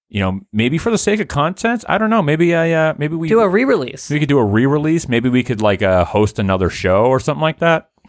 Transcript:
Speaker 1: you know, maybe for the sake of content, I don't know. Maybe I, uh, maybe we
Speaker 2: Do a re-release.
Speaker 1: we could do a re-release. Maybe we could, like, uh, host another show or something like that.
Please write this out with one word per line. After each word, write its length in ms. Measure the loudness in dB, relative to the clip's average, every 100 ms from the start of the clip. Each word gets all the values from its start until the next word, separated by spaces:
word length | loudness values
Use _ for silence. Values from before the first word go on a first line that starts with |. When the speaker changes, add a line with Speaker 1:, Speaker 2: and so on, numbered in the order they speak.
| _
Speaker 1:
you 60 | -4
know, 220 | -4 -6 -6
maybe 240 | -2 0 0
for 120 | -2
the 80 | -2
sake 220 | -2 -2
of 80 | -4
content, 560 | -4 -4 -2 -4 -4 -2
I 80 | -2
don't 140 | 0
know. 100 | 0
Maybe 300 | 0 2 2
I, 180 | 2 0
uh, 220 | 0 0 -2
maybe 160 | -6
we 140 | -4 0
Speaker 2:
Do 120 | 2
a 80 | 2
re-release. 600 | 2 0 0 -2 -10 -4
Speaker 1:
we 80 | -2
could 100 | 2
do 100 | 2
a 40 |
re-release. 640 | 4 2 2 2 0 -2 0
Maybe 200 | 0 2
we 160 | 0
could, 160 | 0 0
like, 200 | 0 2
uh, 220 | 2 2
host 360 | 2 0 0 0
another 280 | -2 0 0
show 360 | -2 0 2
or 160 | 2 2
something 200 | -2 -2
like 180 | -2 0
that. 300 | 0 0 -4 _